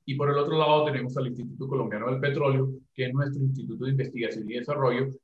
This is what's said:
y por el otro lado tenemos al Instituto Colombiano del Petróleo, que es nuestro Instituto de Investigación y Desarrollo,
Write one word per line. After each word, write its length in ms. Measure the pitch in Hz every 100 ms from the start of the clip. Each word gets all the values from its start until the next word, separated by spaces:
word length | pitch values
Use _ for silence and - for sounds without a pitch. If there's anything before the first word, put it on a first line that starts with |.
| -
y 80 |
por 160 | 135 143
el 80 | 143
otro 220 | 143 156
lado 260 | 151 151 151
tenemos 320 | 127 127 135
al 80 | 127
Instituto 420 | 120 - - 135
Colombiano 440 | 135 113 107 120
del 80 | 135
Petróleo, 500 | 139 139 143 131 135 - -
que 120 | - 123
es 80 |
nuestro 280 | 135 143 143
Instituto 440 | 135 - - 117 131
de 60 |
Investigación 560 | 135 113 120 107 110 104
y 120 | 120
Desarrollo, 480 | 123 143 131 123 135 -